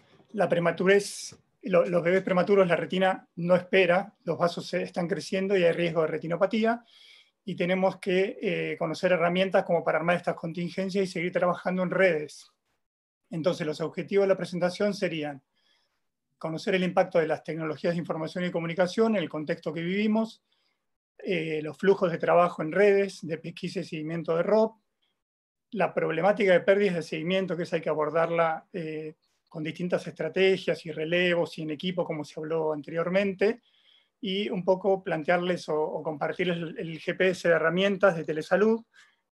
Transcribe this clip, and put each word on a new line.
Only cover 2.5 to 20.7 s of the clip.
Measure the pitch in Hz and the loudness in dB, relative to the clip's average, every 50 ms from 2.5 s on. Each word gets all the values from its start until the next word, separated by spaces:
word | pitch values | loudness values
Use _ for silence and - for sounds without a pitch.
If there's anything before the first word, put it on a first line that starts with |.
| 202 196 185 | 6 6 6
la | 175 170 | 4 4
retina | 151 160 143 180 185 190 185 190 - - _ _ | 0 0 -2 0 2 2 2 2 0 -6 _ _
no | 175 170 175 180 | -6 0 2 2
espera, | 180 180 - - 190 185 170 175 185 202 - _ _ - | 2 2 2 2 4 4 6 4 2 2 -2 _ _ -6
los | 175 156 | -6 -2
vasos | - 170 170 175 180 175 | 0 0 0 0 -4 -10
se | - - 180 180 | -6 -4 -4 -4
están | 180 - 190 175 | -4 -4 -6 -4
creciendo | 160 190 156 156 - 202 190 190 190 202 | -2 -4 -4 -4 -4 -4 -4 -2 0 0
y | 190 175 | 2 4
hay | 170 | 2
riesgo | 160 156 175 170 160 170 156 | 2 2 -2 -2 0 0 0
de | 151 | 0
retinopatía, | 156 151 - 160 170 170 196 190 226 220 220 220 240 233 - _ _ - - - - - _ _ _ _ - | -2 -4 -6 -4 -2 0 0 0 2 2 2 2 0 -2 -6 _ _ -20 -20 -20 -20 -20 _ _ _ _ -12
y | 202 170 | -10 -6
tenemos | 143 180 175 185 190 190 190 185 185 | -4 -2 0 0 2 2 0 0 -2
que, | - 202 180 185 190 214 - - - | -4 0 2 2 2 0 -2 -4 -4
eh, | 190 170 165 160 160 156 | -4 -2 -2 -4 -4 -4
conocer | - 170 160 156 - - 180 180 | -4 -4 -6 -4 0 2 2 2
herramientas | 160 170 175 175 185 190 190 180 196 180 | 4 2 2 2 2 0 2 2 0 2
como | - 175 165 - | 2 0 0 0
para | 165 156 156 | 0 0 0
armar | 160 170 175 | 2 2 0
estas | 170 - 180 160 | 0 0 -4 -6
contingencias | - - 165 160 175 175 165 - - 190 190 180 202 190 | -4 -6 -8 -6 -6 -6 -6 -4 -4 -4 -2 0 -2 -2
y | |
seguir | 180 - 175 165 180 | -2 -2 -4 -4 -2
trabajando | 170 175 185 180 175 - - 190 185 185 185 | 0 0 2 2 0 0 -2 -4 -2 0 -2
en | 170 175 | 0 2
redes. | 180 190 185 160 151 151 147 - - - _ _ _ _ _ _ _ _ _ _ _ _ _ _ _ _ - | 4 4 4 4 2 -2 -6 -12 -18 -20 _ _ _ _ _ _ _ _ _ _ _ _ _ _ _ _ -10
Entonces, | - 165 147 - - - 170 | -8 -2 0 0 0 0 -4
los | 151 151 - | -6 -4 -4
objetivos | 165 151 - 185 156 - 202 196 196 | -6 -6 -6 -8 -8 0 2 2 4
de | 196 | 4
la | 190 | 2
presentación | 185 175 - 185 170 175 180 180 - 202 208 190 | 0 0 -6 -4 -2 -2 -2 0 0 -2 -2 0
serían | 202 190 175 165 160 147 147 143 135 _ _ _ _ _ _ _ _ _ _ _ _ _ _ _ _ _ _ _ | -2 -2 -4 -2 -4 -6 -6 -8 -12 _ _ _ _ _ _ _ _ _ _ _ _ _ _ _ _ _ _ _
conocer | _ - 160 160 151 - 214 190 | _ -8 -8 -6 -6 -4 0 0
el | 185 185 | 0 0
impacto | 180 - 190 185 185 - 175 | 2 2 2 0 2 2 0
de | 160 | 2
las | 156 151 143 - | 2 -2 -4 -4
tecnologías | - 156 160 160 156 151 - - 175 170 | -8 -8 -6 -4 -6 -6 -4 -2 -2 -2
de | 175 | -2
información | 151 - 170 160 160 160 - 185 180 | -4 -4 -6 -6 -6 -6 -6 -4 -6
y | 175 | -4
comunicación | 165 170 165 170 165 190 180 180 - 220 220 226 220 | -4 -4 -4 -4 0 0 0 0 2 2 2 2 2
en | 196 160 | 0 -2
el | 147 | -2
contexto | - 151 151 151 190 180 - 170 151 | -4 -8 -4 -4 -6 -6 -4 -8 -6
que | 165 | -4
vivimos, | 165 175 190 202 214 220 214 220 226 220 - _ _ _ _ _ _ _ | -4 -2 0 0 2 2 2 0 0 -2 -6 _ _ _ _ _ _ _